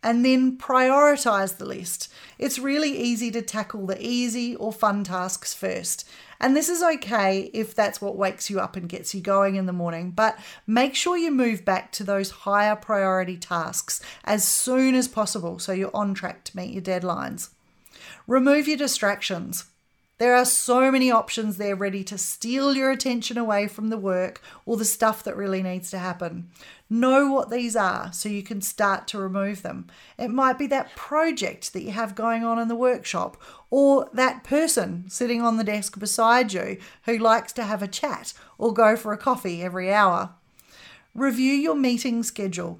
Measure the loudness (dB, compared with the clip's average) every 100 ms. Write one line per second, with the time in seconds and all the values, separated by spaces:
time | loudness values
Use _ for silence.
0 | 2 4 6 6 4 0 0 4 6 6
1 | 6 4 2 2 0 -4 -10 -10 -8 -8
2 | -10 -14 -20 -6 -4 -2 -2 0 0 0
3 | -2 -2 -2 -4 -6 -6 -6 -6 -6 -6
4 | -2 -2 -2 -2 -6 -4 -6 0 0 2
5 | -2 -4 -4 -6 -8 -6 -4 -4 -6 -6
6 | -8 -20 -20 -2 2 2 2 2 2 0
7 | -2 2 2 0 -2 -6 -4 0 0 0
8 | -8 -2 -2 -2 -6 -4 -4 -6 -10 -10
9 | -8 -8 0 2 2 0 -2 -2 -4 -4
10 | -6 0 0 0 -16 -16 0 2 2 0
11 | 0 0 0 2 2 0 0 -2 -4 -10
12 | -2 -2 -2 -6 0 2 4 0 0 0
13 | 2 2 0 -6 -6 -4 -4 -8 -6 -8
14 | -8 -12 -2 0 2 0 2 4 4 4
15 | 0 -2 -2 -2 -6 -6 -4 -2 -2 -2
16 | -2 -2 -6 -10 -12 -10 -8 -8 -4 -4
17 | -2 -4 -6 -8 -12 _ _ _ _ -20
18 | -20 -20 0 4 6 4 4 0 0 0
19 | 0 0 -4 -6 -6 -10 -12 _ _ _
20 | _ _ 4 6 6 0 4 4 6 4
21 | 6 4 2 -4 -4 -4 -4 -2 -2 -4
22 | -8 -6 -6 -6 -2 0 2 4 2 2
23 | 0 -2 -2 -4 0 0 0 -4 -4 -2
24 | -2 -2 -2 -6 -20 -18 -4 -2 0 2
25 | 2 0 -6 -6 -4 -2 -2 -6 -8 -8
26 | -6 -6 -8 -8 -14 -18 -20 -20 _ 2
27 | 4 6 4 2 0 -4 -2 0 0 0
28 | -6 -8 -6 -6 -6 -8 -6 0 0 0
29 | -4 -8 -4 -2 -4 -6 -10 -12 -14 -20
30 | -20 -10 -4 2 2 2 0 -2 -2 -10
31 | -4 0 0 0 -6 -6 -10 -10 -8 -6
32 | -6 -4 -2 -2 0 -2 -2 0 2 0
33 | -2 -4 -4 -8 -20 -20 _ 4 6 6
34 | 2 0 0 0 0 2 2 0 0 -6
35 | -8 -4 -2 0 0 0 0 -2 -6 -8
36 | -4 2 6 6 4 -2 -6 -8 -12 -10
37 | -4 2 4 4 2 -8 -4 -4 -4 -4
38 | -4 -4 -10 -16 -20 _ 0 6 6 6
39 | 0 -4 -2 -2 -2 -6 -6 -4 0 4
40 | 4 2 -4 -12 _ _ -20 -20 -20 -20
41 | _ -2 -2 2 2 2 2 2 2 0
42 | -2 -2 -4 -4 -6 -6 -8